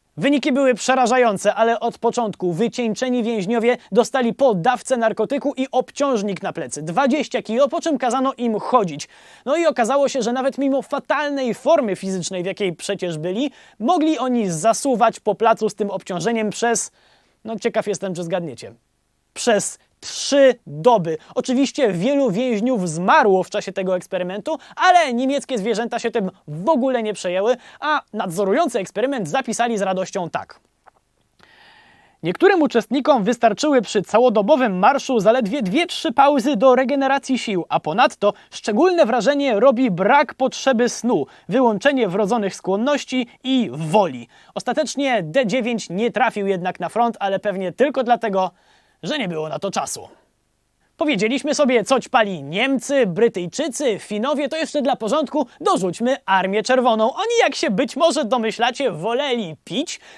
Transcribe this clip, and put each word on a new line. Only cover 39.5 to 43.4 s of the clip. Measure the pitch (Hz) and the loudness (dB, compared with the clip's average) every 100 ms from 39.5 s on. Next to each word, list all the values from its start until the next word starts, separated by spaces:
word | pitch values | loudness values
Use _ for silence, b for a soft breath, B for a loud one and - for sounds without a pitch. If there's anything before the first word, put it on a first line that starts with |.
| 202 | 4
robi | 269 233 262 | 4 4 2
brak | 170 202 285 302 | 2 4 4 2
potrzeby | - 262 - 269 226 240 | -2 -4 -2 0 2 0
snu, | - 233 196 131 B B | 0 -2 0 -2 B B
wyłączenie | 226 247 208 285 269 208 | 2 2 4 2 2 0
wrodzonych | 190 202 233 196 | 0 0 0 -2
skłonności | - - 196 254 285 - 254 233 B | -4 -4 -2 0 -2 -2 -6 -6 B